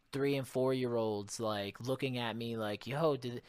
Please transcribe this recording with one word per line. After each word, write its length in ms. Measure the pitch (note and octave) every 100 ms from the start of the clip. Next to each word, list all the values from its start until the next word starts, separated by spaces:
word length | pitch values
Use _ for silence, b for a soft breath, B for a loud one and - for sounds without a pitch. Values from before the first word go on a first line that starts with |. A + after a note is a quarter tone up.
| _
three 240 | C3+ C#3
and 140 | C#3 B2+
four-year-olds, 920 | C3 C3 C3 B2 A#2 A2 G#2 G#2 -
like, 400 | G#2+ G#2 G2+ -
looking 380 | A#2+ C3 C3+ B2
at 160 | A#2
me 220 | A2 A#2 A2+
like, 320 | G#2 G#2 A2+
"Yo, 260 | C#3 D#3+ C3+
did, 260 | A#2+ A#2+